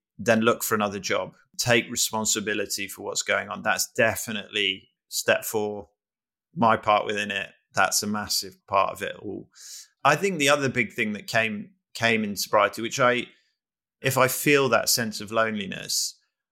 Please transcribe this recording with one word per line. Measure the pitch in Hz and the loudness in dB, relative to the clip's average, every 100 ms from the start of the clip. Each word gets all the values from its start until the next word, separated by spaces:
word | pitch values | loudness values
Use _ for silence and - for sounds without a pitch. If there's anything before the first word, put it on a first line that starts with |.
| _ - | _ -4
then | 107 113 | 2 4
look | 113 110 | 4 2
for | - | 0
another | 110 104 101 | 0 0 -4
job. | 90 98 92 - _ - | -4 -4 -4 -12 _ -4
Take | 123 120 113 | 2 2 2
responsibility | 120 - 110 107 110 101 104 101 - 98 | -2 -2 -2 -2 -2 -2 -4 -4 -6 -8
for | - | -10
what's | 98 92 | -8 -6
going | - 98 98 | -2 -2 -2
on. | 95 | -6
That's | 104 95 - | -2 -2 -2
definitely | - 113 101 - 107 95 104 101 95 - _ _ | 2 2 0 -6 -8 -6 -2 -2 -4 -10 _ _
step | - - 110 | -4 2 0
four, | - 110 104 104 - _ _ _ _ _ _ 160 | 0 -4 -4 -6 -14 _ _ _ _ _ _ 2
my | 113 110 | 4 4
part | 110 104 - | 4 2 2
within | 104 101 | -2 -2
it. | 98 95 _ _ | -4 -8 _ _
That's | - 95 - | 0 2 2
a | 104 | -2
massive | 104 101 - 98 - - | -4 -4 -4 -6 -12 -2
part | 98 95 | 0 2
of | - | -2
it | 98 - | -8 -8
all. | 104 98 - - - - - _ | -10 -12 -14 -20 -20 -20 -20 _
I | 131 151 | 2 2
think | 196 175 | 2 2
the | 139 | 4
other | 147 135 | 4 2
big | 127 104 | 0 -2
thing | - 107 | -2 -4
that | 104 92 | -4 -2
came, | 120 110 104 120 _ _ | 0 0 -4 -12 _ _
came | - 117 113 | -2 0 2
in | 107 98 | 0 -4
sobriety, | - 110 101 - | 0 4 4 2
which | 113 - | -6 0
I, | 123 123 - _ _ _ _ _ _ _ | 2 2 -4 _ _ _ _ _ _ _
if | 135 123 | 0 2
I | 127 | 2
feel | - 151 143 135 | 2 4 4 4
that | 110 - | 2 2
sense | - 113 104 | 0 -2 -6
of | 104 | -4
loneliness, | 113 113 107 95 95 - - - - _ _ _ | 0 0 -2 -6 -8 -6 -4 -4 -8 _ _ _